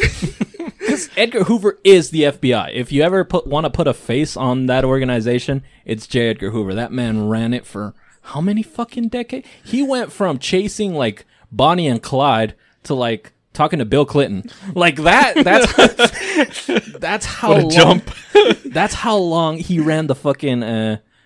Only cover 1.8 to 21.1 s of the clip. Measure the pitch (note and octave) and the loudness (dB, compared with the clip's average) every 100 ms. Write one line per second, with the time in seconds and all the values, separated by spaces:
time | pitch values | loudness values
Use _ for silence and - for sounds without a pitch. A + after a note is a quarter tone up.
1.8 | F#3+ F#3 - D#3+ C#3+ - B2+ A2+ F2 A#2+ | 8 8 6 0 0 0 0 0 -2 -8
2.8 | A#2+ C#3 E3 F#3+ F3+ F3+ C#3 D3 D#3 - | -2 0 2 0 0 -4 -2 -4 -2 -2
3.8 | D3+ A#2 - B2 D3+ - B2+ B2+ B2+ C3 | -2 -2 -4 -4 -4 -4 -2 0 0 0
4.8 | C3 C3+ C3 A#2+ A2+ B2 C3 C3+ - _ | 2 0 0 -2 -2 -2 -2 -6 -8 _
5.8 | - A2 - B2 A#2 G#2+ F#2+ A2+ G2 G2 | -10 -10 -6 -2 -2 -2 -6 -4 -4 -6
6.8 | A#2+ B2 A#2 A2 G#2+ A2 A2+ B2 - G3+ | -6 -6 -4 -2 -2 -2 -2 -4 -8 -10
7.8 | G#2 - _ _ - C#3+ F#3 G#3+ G#3+ - | -10 -12 _ _ -12 -6 -2 -2 -6 -8
8.8 | A#3 B3 A#3 B3 A#3+ C4 - - - B3+ | -10 -6 -6 -6 -8 -12 -14 -20 -6 -4
9.8 | C#4 B3+ G3+ - F#3+ C3 - F#3 G#3 - | -2 -2 -4 -4 -2 -2 -2 -2 -2 -4
10.8 | G3+ D#3 A#2 G2 - _ _ A2 C#3+ F3+ | -6 -2 -4 -4 -14 _ _ 0 2 2
11.8 | D#3 A#2 - C3 C#3+ A2+ A2 - _ _ | 0 -2 -2 0 2 2 -2 -6 _ _
12.8 | - C3+ A#2+ A2 - _ _ - D3+ D#3+ | -6 -4 -2 -4 -10 _ _ -2 -2 0
13.8 | A2 C3+ C#3+ D3 A#2 G2 A#3 - G3 F3 | 0 0 2 0 0 -2 -10 -14 -8 0
14.8 | F3 C#3+ D#3+ A3+ C4+ D4+ F3+ G3+ - - | 0 2 4 4 4 4 4 4 4 4
15.8 | C4 - A#3+ - F#4+ F#4+ B3+ - - E4+ | 4 4 0 0 -4 -2 -2 -4 -4 -4
16.8 | - - D#3+ G#3 - - A3+ G3+ D#3+ E3 | -4 -8 -6 -6 -6 -4 2 2 4 4
17.8 | D#3+ F3+ - - - G#4 F#4+ - C#4 D#3+ | 4 4 -2 -12 2 4 6 2 -4 -2
18.8 | G#3 - A3+ G#3+ F3 E3 D#3+ D#3+ F3 E3+ | -2 -2 -2 0 2 0 0 -2 -2 -2
19.8 | D#3 D#3 D#3 C3 D3 C3+ C#3+ B2 A2+ A2+ | 0 0 -2 -2 -2 -2 -2 -2 -2 -2
20.8 | A2 G#2+ - | -2 -4 -8